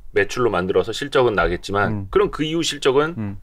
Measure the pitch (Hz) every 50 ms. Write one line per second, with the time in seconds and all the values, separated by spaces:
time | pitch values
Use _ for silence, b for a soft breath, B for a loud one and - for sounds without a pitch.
0 | - - - 104 98 - - 127 120 110 95 87 90 92 95 92 87 113 107 -
1 | 143 139 - 135 123 117 101 92 85 85 87 - - - 98 101 101 95 107 101
2 | 98 95 - 190 202 - - - 156 156 160 170 151 - 147 143 - 139 127 143
3 | 151 165 175 113 104 101 101 -